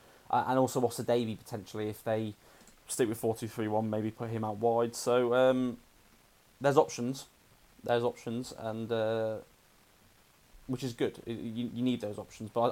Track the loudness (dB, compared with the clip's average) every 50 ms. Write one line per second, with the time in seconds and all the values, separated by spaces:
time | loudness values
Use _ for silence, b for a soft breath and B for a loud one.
0 | B B B B B B 0 2 2 4 4 4 4 4 2 2 0 0 0 -2
1 | 0 2 2 2 2 0 -4 -8 -8 -10 -10 -10 -8 -8 -6 -4 -4 -4 -6 -4
2 | -2 -2 0 0 -2 -4 -6 -10 B B B B B B B B _ -4 0 2
3 | 2 2 2 0 -2 -2 -2 -2 -6 -8 -4 -4 -2 0 0 0 0 0 -2 -2
4 | -2 -4 -4 -6 -6 -4 -4 -4 -4 -4 -2 0 2 4 4 4 2 0 -2 -2
5 | 0 2 4 4 4 4 6 6 6 6 6 4 0 -2 -4 -8 -14 _ _ _
6 | _ _ _ _ _ _ _ _ _ _ _ 0 2 4 6 6 4 4 2 -4
7 | -4 -4 -4 -6 -10 -18 _ _ _ _ _ _ _ _ _ -6 -2 0 2 2
8 | 2 0 -2 -4 -6 -6 -6 -6 -6 -8 -10 -10 -8 -6 -6 -6 -4 -2 -2 0
9 | 0 0 0 0 -2 -2 -4 -6 -10 -16 _ _ _ _ _ _ _ _ _ _
10 | _ _ _ _ _ _ _ _ _ _ -20 -12 -8 -6 -6 -4 -4 -6 -4 -2
11 | -2 -2 -4 -6 -10 -8 -8 -8 -8 -6 -6 -6 -6 -6 -4 -2 0 0 0 0
12 | -4 -6 -8 -8 -10 -12 -12 -12 -10 -4 0 2 2 2